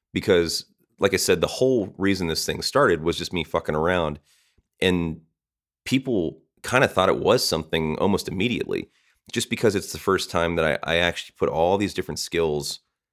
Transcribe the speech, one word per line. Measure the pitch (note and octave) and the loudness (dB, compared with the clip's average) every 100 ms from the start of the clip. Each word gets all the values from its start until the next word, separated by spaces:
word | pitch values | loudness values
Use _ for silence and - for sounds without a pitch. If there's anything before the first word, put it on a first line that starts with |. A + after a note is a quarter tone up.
| _ | _
because, | - - F2+ E2 - - _ _ - | -6 4 4 4 -2 -8 _ _ -2
like | G2+ | 0
I | F#2 | 2
said, | - F2+ | 2 2
the | E2 | 2
whole | - C3 B2+ G2 - | 0 2 2 -2 -2
reason | G2 F#2+ E2+ | -2 0 -2
this | D#2 | -4
thing | - D2 | -4 -6
started | - C3+ C3 E2 | -2 2 2 2
was | D#2+ E2 | 0 -4
just | E2+ | -4
me | F2 | -6
fucking | D#2+ E2 - D2+ | -4 -4 -2 -2
around, | E2 F2+ D#2 D2 _ _ _ _ _ - | 2 2 0 -4 _ _ _ _ _ -2
and | F#2 F2+ E2 D#2+ _ _ _ _ _ _ | 0 0 -2 -6 _ _ _ _ _ _
people | - C3 C3+ A2 D#2+ - _ _ | -2 -2 0 -2 -2 -6 _ _
kinda | - B2 C3 | -2 2 2
thought | - F#2+ | 2 2
it | D2 | 2
was | F2+ B2 | 4 2
something | - D#2+ D#2 E2 D#2 D2+ | 2 -2 -2 -2 -2 0
almost | F#2+ F#2+ - | 0 0 -2
immediately, | F#2 A#2 A#2 - G1+ - _ _ _ - | -4 -2 -2 -4 -6 -6 _ _ _ -10
just | A#2+ - | -8 -4
because | A#2+ E3 | 0 2
it's | G2 - | 2 -4
the | - | -6
first | - F#2 - | 0 0 0
time | F2 E2+ E2+ | 0 0 2
that | D#2+ C2 | 0 0
I, | - | 0
I | E2+ | 0
actually | F2 - - - | 0 -2 -10 -4
put | D#2+ | -2
all | D2 F2 G2 | 2 2 2
these | G2 - | 0 -4
different | - D#2 | -8 -8
skills | - E2+ D#2+ D2+ C#2+ - _ _ _ | -6 -2 0 -2 -6 -10 _ _ _